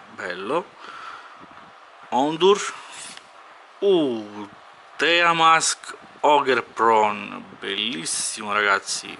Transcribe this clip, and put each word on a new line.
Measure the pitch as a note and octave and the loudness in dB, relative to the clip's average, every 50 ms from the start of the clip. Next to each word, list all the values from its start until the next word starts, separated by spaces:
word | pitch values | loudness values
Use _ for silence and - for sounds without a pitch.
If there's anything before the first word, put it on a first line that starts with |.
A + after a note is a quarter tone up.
| - - | -20 -20
bello. | - - F#2 F#2 F2+ F#2 G2 G#2+ D3 E3+ - - - - - - - - - - - - - - - - - - - - - - - - - - - - - - | -18 -12 -10 -10 -8 -8 -6 -4 -4 -4 -6 -6 -16 -20 -20 -18 -18 -16 -16 -16 -16 -18 -20 -20 -20 -20 -20 -20 -20 -20 -20 -20 -20 -20 -20 -20 -20 -20 -12 -4
Houndour, | - B2 C#3 D3+ D#3+ D#3+ F3 F#3+ G3+ G3+ - - - - - - - - - - - - - - - - - - - - - - - - | -2 0 0 0 0 2 4 4 4 4 2 -8 -10 -12 -16 -18 -18 -18 -18 -18 -18 -20 -20 -20 -20 -20 -20 -20 -20 -20 -20 -20 -10 -2
uh, | F#3+ G3+ F#3+ E3+ D3+ C3+ A#2 A2 G#2+ G#2 G#2 G#2 G#2 G2 - - - - - - - - - - | 2 4 4 4 2 0 -2 -4 -8 -10 -12 -14 -14 -14 -16 -20 -20 -20 -20 -20 -20 -18 -6 -2
Teamask | C#3 D#3 E3+ F3 F3 E3+ E3+ E3 E3 E3 D#3+ D#3+ D#3 - - - - - - - - - - - | 0 2 4 4 4 2 2 4 6 6 6 6 4 0 -4 -6 -10 -18 -18 -18 -20 -20 -12 0
Ogerpron, | - C#3 D3+ C#3+ C3+ C3 C3 A#2 - - - - A2+ A2+ A2+ A2 G#2+ G#2 G#2 G#2 G2+ G2+ G2 F#2+ F#2+ - - - | 2 4 4 4 4 4 2 0 0 -4 -4 0 2 4 4 4 4 2 0 -4 -10 -12 -14 -14 -16 -18 -18 -12
bellissimo | - G2+ G2 G2 G#2 A2+ C3+ D#3+ D#3+ D3 - - - - - A2 G#2+ G#2+ | -10 -8 -6 -4 -4 -6 -6 -8 -8 -6 -6 -6 -6 -6 -8 -8 -8 -4
ragazzi | G2+ G#2 G#2 G2+ G2 F#2+ - - - - - G2+ F2+ - | -2 0 2 2 2 0 -2 -6 -10 -10 -10 -12 -16 -18